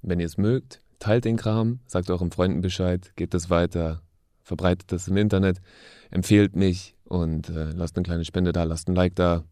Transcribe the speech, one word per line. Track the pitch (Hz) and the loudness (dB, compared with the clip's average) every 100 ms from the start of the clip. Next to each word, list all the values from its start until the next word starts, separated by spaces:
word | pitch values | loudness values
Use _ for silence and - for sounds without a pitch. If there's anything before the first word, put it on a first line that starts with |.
Wenn | - 87 | -2 -2
ihr | 85 | -2
es | - | 0
mögt, | 101 131 - - _ _ | 0 0 -4 -20 _ _
teilt | - 113 113 | 0 0 2
den | 113 | -2
Kram, | 110 110 113 123 _ | 0 0 0 -2 _
sagt | 90 90 | -4 -2
euren | 90 87 | -2 -2
Freunden | - 90 90 | 0 0 2
Bescheid, | 90 90 90 90 - - | -2 -2 -2 -2 -6 -8
gebt | 87 | -4
es | 90 85 | -4 0
weiter, | 85 85 87 82 80 - _ _ _ | 2 2 0 -4 -6 -12 _ _ _
verbreitet | _ 80 90 92 - | _ -2 0 0 -2
es | 90 - | -6 -2
im | 95 | 0
Internet, | 104 98 95 92 - - - - - | 2 4 2 0 -6 -20 -20 -20 -8
empfehlt | 92 90 104 101 95 | -6 4 6 6 2
mich | 95 90 - _ | 0 0 -8 _
und, | - 90 82 80 76 | -6 -2 -2 -4 -6
äh, | 82 78 | -6 -6
lasst | 82 85 - | -6 -6 -4
eine | |
kleine | 87 85 82 | -4 -4 -4
Spende | 92 90 | 0 0
da, | 85 | 0
lasst | 82 82 - | -2 -4 -2
ein | 90 | 2
Like | 90 90 | 2 2
da. | 90 85 80 | 2 2 -4